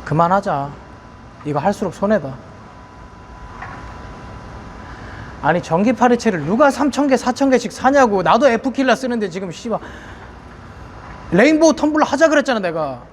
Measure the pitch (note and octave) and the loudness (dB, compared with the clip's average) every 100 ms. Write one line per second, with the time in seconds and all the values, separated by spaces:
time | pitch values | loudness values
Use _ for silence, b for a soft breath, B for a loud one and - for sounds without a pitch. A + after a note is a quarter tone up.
0 | - D#3 E3+ G3 G3 D3 C#3+ C#3+ - - | -2 0 2 2 0 -4 -4 -10 -18 -20
1 | - - - - D3 D3 F3 G3+ F#3+ - | -20 -20 -20 -12 -4 0 0 -2 -4 -4
2 | G3+ G#3+ C#3 C3 - - - - - - | 0 0 -2 -12 -16 -20 -20 -20 -20 -20
3 | - - - - - - - - - - | -20 -20 -20 -18 -18 -16 -14 -14 -16 -16
4 | - - - - - - - - B B | -16 -16 -16 -16 -16 -16 -16 -16 B B
5 | B B B - C#3+ E3+ - E3 G#3 A3+ | B B B -2 0 0 0 2 2 4
6 | A#3+ A#3+ A3+ F3+ C#3+ A3 C#4+ A#3 C#4+ B3 | 4 4 2 -2 -2 4 4 4 -2 0
7 | C#4+ B3 B3 B3 C#4 B3 G3+ - B3+ C#4+ | 2 2 0 0 2 2 0 0 2 4
8 | B3 G3+ E3+ A3 C#4 A3+ C4+ A#3 C4 A3 | 4 4 4 4 4 2 -2 0 2 2
9 | B3+ A#3+ G3+ E3+ F#3 D3+ A#3+ F#3+ B B | 0 -4 -4 -6 -10 -10 -6 -6 B B
10 | B B B - - - - - - - | B B B -18 -20 -20 -20 -18 -18 -18
11 | - - - F3 C4+ D#4 D#4+ - D4+ D4+ | -18 -16 0 4 6 6 4 4 0 2
12 | C#4+ C#4 D#4+ D4+ C#4 A3+ F#3 E3 D3 B2 | 0 4 4 4 2 -2 -2 -4 -6 -8
13 | - | -14